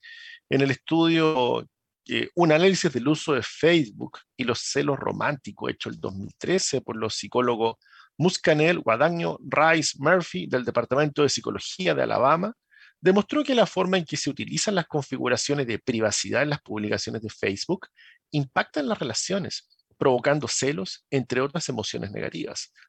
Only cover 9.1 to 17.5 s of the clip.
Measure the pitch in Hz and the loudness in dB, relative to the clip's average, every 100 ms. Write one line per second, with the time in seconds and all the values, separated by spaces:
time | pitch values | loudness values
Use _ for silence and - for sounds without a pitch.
9.1 | 170 170 156 147 139 156 165 143 - 139 | 2 -4 -6 -4 2 4 4 0 0 2
10.1 | 185 165 180 165 135 120 120 113 131 151 | 2 2 -8 -2 -2 0 -2 0 0 0
11.1 | 139 143 - 123 104 - - 180 143 120 | 2 0 0 -4 -8 -10 -4 -2 0 0
12.1 | 107 127 160 202 - _ _ - _ 170 | 2 4 2 0 -8 _ _ -20 _ 4
13.1 | 196 - 302 294 247 185 - 180 190 160 | 4 2 -2 2 4 4 2 0 0 -2
14.1 | 147 - 139 110 156 - 190 160 151 135 | -4 -4 -6 -6 -4 0 -2 -2 -6 -4
15.1 | 127 123 120 - 143 123 104 - 113 110 | -4 0 0 0 -2 0 -2 -2 0 0
16.1 | - 98 107 147 147 - 107 104 107 - | 0 0 0 0 -2 -6 -6 -2 -2 -4
17.1 | 117 110 - 107 | -8 -8 -4 -4